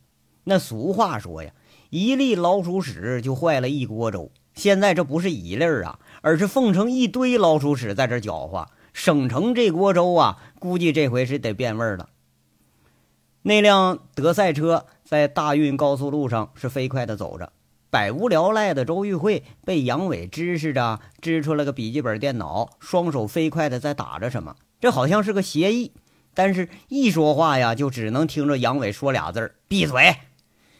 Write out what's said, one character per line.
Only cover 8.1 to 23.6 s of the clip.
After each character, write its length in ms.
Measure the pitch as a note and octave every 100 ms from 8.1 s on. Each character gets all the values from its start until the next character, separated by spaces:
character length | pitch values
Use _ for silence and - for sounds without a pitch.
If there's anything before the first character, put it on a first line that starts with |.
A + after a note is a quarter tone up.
| A#2+
搅 260 | G#2 D#2+ D2+
和， 220 | F2+ D2+ _ _
省 340 | - - D3 B2+
城 280 | B2 A3
这 160 | B3 A3
锅 240 | E3 G3
粥 180 | F3 F3+
啊， 300 | E3+ A#2+ F#2+ - -
估 180 | F3+ F3+
计 160 | E3+
这 160 | D3+ C#3
回 160 | B2
是 140 | B2+ C#3+
得 160 | A2+
变 240 | G2 A#2+ A2
味 40 |
儿 140 | A2+ F#2
了。 140 | - _ _ _ _ _ _ _ _ _ _ _ _ _
那 220 | - G#3
辆 380 | G#3 G3 F#3 F3 -
德 200 | - D3+
赛 180 | F3 F#3+
车 320 | D3 E3 E3 - _
在 240 | - D3+ C#3+
大 300 | E3 D3+ D3
运 180 | D3
高 220 | C#3 D3 C3+
速 140 | C#3+
路 180 | D3 C3
上 220 | A2+ G#2+
是 140 | - B2+
飞 180 | C3+ B2+
快 200 | C3 A2+
地 100 | G2+
走 220 | F#2 F2
着， 120 | F2 _ _ _ -
百 240 | A#2 G#2
无 160 | C#3 A#3+
聊 240 | D#3+ F3+
赖 220 | A3 G3+
的 100 | C#3
周 220 | B2 F3 G3+
玉 80 |
慧 280 | F3 G3+ F#3 - -
被 200 | - E3+
杨 220 | B2+ C3+ F#3
伟 200 | F2 F2+
支 320 | D3+ F3 E3+
持 160 | D#3
着， 260 | C3 A#2 G#2+ - _
支 180 | E3 D#3+
出 140 | D3
了 100 | D3+
个 80 | C#3+
笔 180 | C3+ A2+
记 120 | C#3+
本 180 | B2+ G#2+
电 160 | C#3 B2
脑， 360 | D#2 F#2 A#2 _
双 320 | - F3+ F3
手 160 | C#3 G#2+
飞 220 | E3+ D#3+
快 220 | D#3+